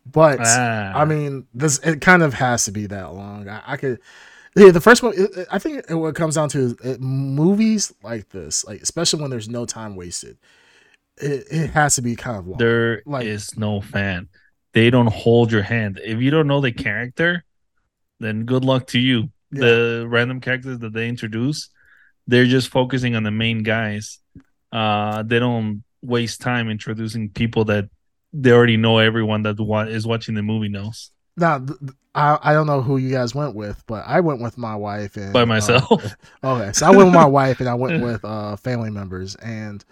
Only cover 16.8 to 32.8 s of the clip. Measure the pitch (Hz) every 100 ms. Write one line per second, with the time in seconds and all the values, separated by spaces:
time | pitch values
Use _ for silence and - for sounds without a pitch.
16.8 | 123 104 120 - 165 175 - _ _ _
17.8 | _ _ _ _ 110 110 117 131 131 131
18.8 | 127 123 127 120 110 - _ 139 120 117
19.8 | 117 117 117 117 120 127 123 127 131 123
20.8 | 113 110 117 120 110 113 127 151 - _
21.8 | _ _ _ _ - 120 127 131 123 135
22.8 | 127 131 123 117 110 107 113 113 107 110
23.8 | 107 104 107 - _ - _ _ _ 117
24.8 | 107 104 107 107 110 117 123 117 107 104
25.8 | - _ 123 120 117 - 123 120 113 107
26.8 | - 110 110 113 104 - 113 113 107 104
27.8 | 101 _ _ _ _ 151 127 120 120 110
28.8 | 113 113 110 113 110 107 107 104 107 107
29.8 | 110 113 113 113 113 110 104 110 104 98
30.8 | 104 117 - _ _ - 170 147 131 -
31.8 | 135 - _ 139 147 151 147 151 151 143